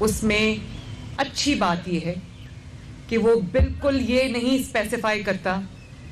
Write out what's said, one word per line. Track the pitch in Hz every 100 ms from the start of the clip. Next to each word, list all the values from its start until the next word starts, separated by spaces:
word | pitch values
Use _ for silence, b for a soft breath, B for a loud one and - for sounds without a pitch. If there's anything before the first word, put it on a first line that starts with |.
उसमें | 214 202 220 208 220 214 - - - - - -
अच्छी | 285 - 285 269
बात | 185 170 185
ये | 175
है | 165 180 - - - - - - - - -
कि | 226
वो | 226 233
बिल्कुल | 185 262 269 - 277 269
ये | 233 254 262
नहीं | 233 247 262
specify | - 233 214 233 220 214
करता | 202 190 190 190 196 - - - -